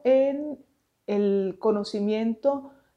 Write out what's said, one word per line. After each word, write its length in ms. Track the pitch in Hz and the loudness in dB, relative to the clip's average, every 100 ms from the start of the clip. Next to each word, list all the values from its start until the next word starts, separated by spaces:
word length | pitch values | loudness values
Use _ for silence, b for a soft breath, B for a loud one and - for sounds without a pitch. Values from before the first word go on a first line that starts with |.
en 540 | 247 262 269 277 302 285 _ _ _ _ - | 2 4 4 0 -8 -12 _ _ _ _ -4
el 500 | 208 202 196 190 185 | 0 0 0 -2 -2
conocimiento 1120 | 220 208 208 214 202 214 226 226 277 277 269 B B | 0 0 -2 -4 -2 -2 -2 0 -2 -2 -6 B B